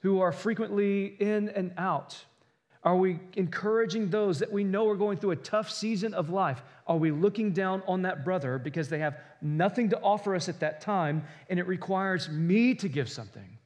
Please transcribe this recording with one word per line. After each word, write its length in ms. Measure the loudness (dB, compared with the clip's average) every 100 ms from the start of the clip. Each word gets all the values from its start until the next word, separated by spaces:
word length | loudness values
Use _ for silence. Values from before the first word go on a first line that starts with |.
who 180 | 2 4
are 120 | 2
frequently 840 | 2 -2 -2 0 0 2 0 -2 -2
in 280 | 0 0 0
and 220 | -2 -4 -2
out? 380 | -2 -2 -4 -18 -20 _ _ _ _ _
Are 140 | 2 4
we 240 | 2 0 -6
encouraging 760 | -4 -2 -2 0 2 0 0 0
those 280 | 2 2 0
that 100 | 0
we 140 | 0
know 240 | 0 2 2
are 80 | 2
going 220 | 0 0
through 120 | 0
a 60 | -2
tough 340 | 0 -2 -2
season 420 | -4 -2 -2 -2
of 160 | -2 -2
life? 340 | 0 0 -2 -10 -16 -2
Are 100 | 2
we 140 | 2
looking 420 | 4 2 2 -2
down 300 | 0 0 -2 -2
on 160 | 0
that 220 | 0 -2
brother 340 | -2 -2 -2 -4
because 300 | -4 -6 -4
they 100 | -2
have 220 | -2 -4 -18 -8
nothing 500 | -2 2 2 2 0
to 100 | 2
offer 340 | 2 2 0
us 140 | -2 -2
at 120 | -2
that 200 | -2 -2
time 440 | -2 0 2 0 -4 -16 -4
and 100 | -2
it 80 | 0
requires 640 | -4 -2 0 0 -2 -2
me 460 | 0 4 6 4
to 140 | 2 -2
give 200 | -2 -4
something? 500 | -8 -14 -16 -20 -20